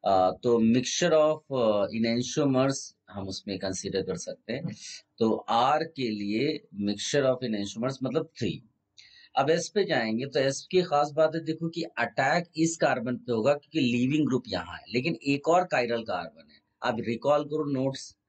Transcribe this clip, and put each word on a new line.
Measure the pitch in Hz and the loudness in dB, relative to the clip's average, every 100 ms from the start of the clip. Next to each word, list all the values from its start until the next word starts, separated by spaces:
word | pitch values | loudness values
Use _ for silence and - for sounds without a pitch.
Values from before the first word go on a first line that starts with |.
| 98 | 2
अ, | 95 92 90 | 4 4 2
तो | 127 117 | 2 4
mixture | 113 120 123 - 175 | 4 4 2 0 4
of, | 156 156 156 _ 135 | 6 4 2 _ 0
अ, | 113 104 98 113 | 4 4 2 0
enantiomers | 113 117 123 - 143 131 135 135 - _ _ | 0 0 -2 0 2 4 2 0 -8 _ _
हम | 101 98 | -10 -8
उसमें | 98 - 95 | -10 -8 -6
consider | 98 92 98 98 | -4 -4 -4 -4
कर | 92 90 | -2 -6
सकते | - - - | -6 -14 -8
हैं। | 123 - - - - _ _ | -8 -6 -10 -14 -18 _ _
तो | 113 107 | 2 2
R | - 117 127 151 | 0 2 4 2
के | 156 - 123 | -2 -4 -4
लिए | 107 101 107 143 151 _ 98 | -4 -2 0 0 -2 _ -6
mixture | 101 104 - 147 131 | -4 -2 0 2 2
of | 123 | 0
enantiomers | 127 107 101 113 120 139 | -2 -4 -6 -4 -4 -4
मतलब | 127 135 160 - | -2 -2 -4 -6
थ्री। | 107 76 _ _ _ _ - - - - | -4 -4 _ _ _ _ -20 -20 -8 -2
अब | 139 | 2
एस | 170 170 | 2 0
पे | 208 | -2
जाएंगे | 185 147 113 113 139 | 0 0 0 -2 -2
तो | 147 | 0
एस | 135 139 - | 0 -2 0
की | 180 | 0
खास | 175 147 147 | 2 2 2
बात | 143 156 160 | 2 2 2
है, | |
देखो | 151 160 165 | -4 -4 -4
कि | 165 | -6
attack | - - 117 - 139 165 170 - | -8 -4 -4 0 0 0 -2 -2
इस | 160 - | -2 2
carbon | 151 123 117 123 | 0 2 -2 -6
पे | - | -2
होगा | 117 113 | 0 2
क्योंकि | 143 _ 160 | 0 _ -2
leaving | 127 120 127 151 143 | 0 2 2 2 2
group | 123 110 | 0 -2
यहाँ | 92 85 82 | -8 -8 -14
है, | - | -6
लेकिन | 117 143 147 - | -4 -2 -4 -2
एक | 139 151 | -2 2
और | 175 | 2
chiral | 180 143 120 117 110 | 2 -2 0 -2 -4
carbon | 90 82 - 78 | -6 -6 -14 -20
है। | - _ _ | -20 _ _
आप | 120 117 | -4 -4
recall | 110 117 139 147 | -4 -4 0 0
करो | 143 151 143 | 0 -4 -2
notes | 135 135 131 - _ | -2 -2 -4 -14 _